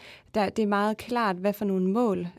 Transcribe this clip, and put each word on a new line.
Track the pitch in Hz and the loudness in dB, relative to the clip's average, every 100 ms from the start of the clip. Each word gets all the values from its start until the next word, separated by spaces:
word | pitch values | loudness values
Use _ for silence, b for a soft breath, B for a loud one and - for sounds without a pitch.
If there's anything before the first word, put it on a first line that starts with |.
| B B B | B B B
Der, | 214 196 | -2 0
det | - | 0
er | 214 | 0
meget | 202 214 208 | 2 0 -2
klart, | - 240 220 180 | -4 -2 0 0
hvad | 202 | -2
for | 202 202 | 0 0
nogle | 190 185 | 2 2
mål, | 214 240 180 175 | 2 2 0 -4